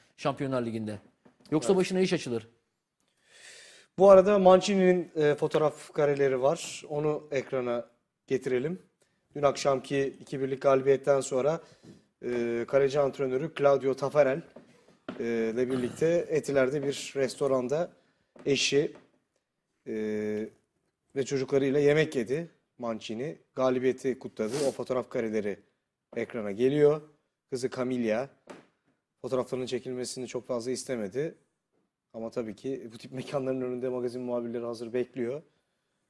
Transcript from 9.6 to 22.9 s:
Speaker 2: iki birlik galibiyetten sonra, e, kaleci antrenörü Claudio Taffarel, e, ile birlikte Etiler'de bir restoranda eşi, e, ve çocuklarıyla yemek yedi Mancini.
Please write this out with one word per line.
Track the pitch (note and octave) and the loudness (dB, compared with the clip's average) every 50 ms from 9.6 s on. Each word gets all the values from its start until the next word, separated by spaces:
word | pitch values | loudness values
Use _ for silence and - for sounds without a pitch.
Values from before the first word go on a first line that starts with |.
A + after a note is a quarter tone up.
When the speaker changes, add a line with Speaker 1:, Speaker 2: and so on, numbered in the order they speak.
| - C#3+ C#3 B2+ - - C#3+ C#3 C#3 C3+ - - | 0 0 0 0 -2 -2 -2 -2 -2 -2 -4 -10
Speaker 2:
iki | - - - C3+ | -14 -10 -8 -4
birlik | C3+ C3 C3+ C3 | -4 -4 -4 0
galibiyetten | - C#3 C3+ C3+ C3 C#3 C3+ C3 - D3 C#3 C3+ | 2 4 4 4 4 4 2 2 4 2 2 2
sonra, | C3 - C#3+ B2+ B2+ D3 D#3+ D#3 - - - _ - - - - _ _ _ - - | 2 -2 -2 0 0 0 0 -2 -6 -12 -20 _ -20 -20 -20 -20 _ _ _ -10 -8
e, | A#2+ B2 A#2+ A#2+ A#2 A#2 A#2 A#2 - | -4 -4 -2 -2 -2 -2 -4 -2 2
kaleci | - C#3 C#3 C3+ C3+ D3 | 2 4 4 4 2 2
antrenörü | C#3+ C3+ - - C#3+ C3 B2+ C3 D#3 D#3 - - | 0 0 0 -2 -4 -2 -2 -2 -4 -4 -2 2
Claudio | C#3+ C#3+ C#3 C3+ B2 C3+ B2+ | 4 4 4 4 2 0 -2
Taffarel, | - C#3+ C3+ - D3+ C#3+ C3 C3+ E3 D#3+ - - - - - - _ _ _ - _ _ - - - | 0 -2 0 4 4 4 4 4 -2 -6 -12 -18 -20 -20 -20 -20 _ _ _ -20 _ _ -12 -8 -6
e, | A#2 A#2 A#2 A#2 A2+ A2+ A2 | -4 -2 0 0 0 0 0
ile | B2 B2+ B2 | 0 0 0
birlikte | C3 B2+ B2 A#2 - - D#3 E3 E3+ E3+ D#3+ - | 0 -2 -4 -4 -2 0 0 2 2 2 0 0
Etiler'de | D#3+ D3 - - C#3 C3+ C3 B2 C#3+ D3+ C#3 | -2 -2 0 0 2 2 2 2 0 -2 -2
bir | C#3 C3+ - - - - | -4 -6 -6 -8 -8 -4
restoranda | C#3 C#3 - - - C#3+ C#3 C3+ C3 B2 B2 C#3+ D#3+ F3 - - _ _ _ _ _ _ _ _ - - | -2 -2 -2 -2 -2 -2 0 0 0 0 -2 -2 -2 -4 -4 -8 _ _ _ _ _ _ _ _ -6 -2
eşi, | C#3+ C#3 B2+ - - C#3 C#3+ D#3 E3 - - - _ _ _ _ _ _ _ _ _ _ _ _ _ _ _ - - | 0 0 2 2 2 2 2 2 0 -2 -10 -20 _ _ _ _ _ _ _ _ _ _ _ _ _ _ _ -12 -10
e, | A2 G#2+ G#2+ G#2+ G#2+ G#2+ G#2+ G#2+ G#2+ G#2 A2 G#2+ - _ _ _ _ _ _ _ _ _ _ _ - | -8 -6 -4 -4 -4 -4 -4 -4 -4 -6 -8 -10 -12 _ _ _ _ _ _ _ _ _ _ _ -6
ve | C#3 B2+ | -6 -4
çocuklarıyla | - C#3+ C3 C3 C3 C#3+ C3+ C3+ C3+ C3 D3 | -2 -2 -4 -2 0 0 2 2 2 2 4
yemek | C#3+ C#3+ D3 D#3 D#3 D#3 - | 4 4 4 4 2 0 0
yedi | - A2+ F#2 C3 D#3+ E3+ E3 _ _ _ _ _ - | -4 -4 -2 -4 -6 -6 -8 _ _ _ _ _ -10
Mancini. | B2 A#2 | -8 -8